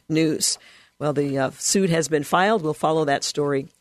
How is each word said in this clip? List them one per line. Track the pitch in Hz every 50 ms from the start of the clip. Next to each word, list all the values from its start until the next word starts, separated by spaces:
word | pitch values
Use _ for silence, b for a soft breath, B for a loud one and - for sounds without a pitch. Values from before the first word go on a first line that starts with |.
| _ -
news. | 160 160 160 156 147 - - - - - b b b b b b b
Well, | b 143 151 139
the, | 143 143 143 135
uh, | 135 131 131 - -
suit | - - - 196 190 175
has | 165 165 160
been | - 156 147 143
filed. | - - 175 185 208 226 208 156
We'll | 156 147
follow | - - 156 160 160 156
that | 143 139 - -
story | - - 147 147 143 139 135 143 - _ _